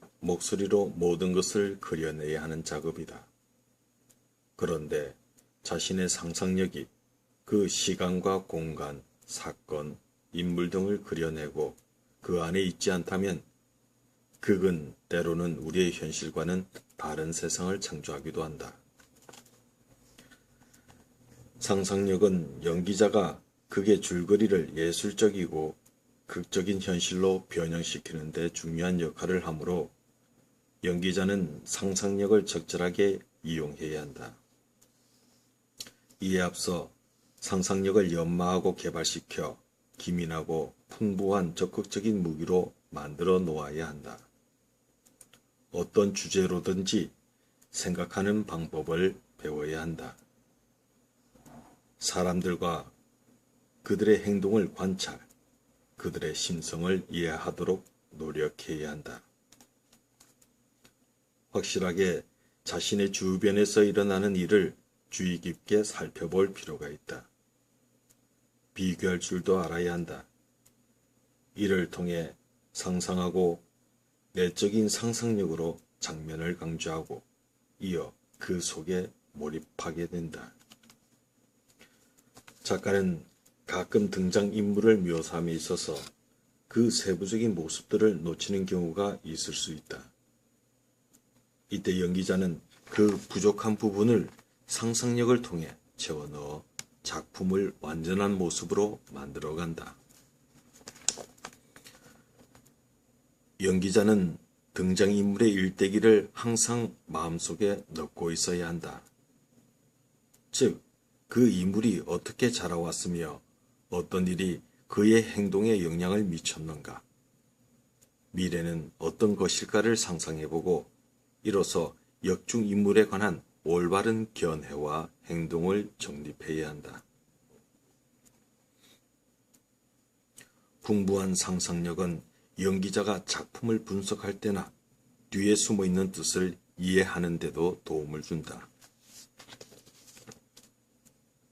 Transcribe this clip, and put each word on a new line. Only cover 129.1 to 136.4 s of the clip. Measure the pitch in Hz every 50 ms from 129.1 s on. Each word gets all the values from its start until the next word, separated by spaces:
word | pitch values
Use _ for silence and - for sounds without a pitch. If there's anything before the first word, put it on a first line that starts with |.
| _ _ _ _ _ _ _ _ _ _ _ _ _ _ _ _ _ _ _ _ _ _ _ _ _ - - _ _ _ _ _ _ _
풍부한 | - 113 107 101 95 95 98 98 95 95 92
상상력은 | 90 - 92 92 87 - - 87 85 85 87 82 92 92 87 82 - - _ _ _ _ _ _ 95
연기자가 | 95 95 95 95 95 95 95 107 95 107 98 90 -
작품을 | - - - - - - - 117 113 110 107 -
분석할 | - 98 98 95 - 104 - - 98 98 -
때나 | - 104 98 90 82 - - _ _ _ _ _ _ _ _ _ _ -
뒤에 | - 98 98 104 107
숨어있는 | - - - 110 98 95 92 90 95 95 92
뜻을 | - 82 82 - - 95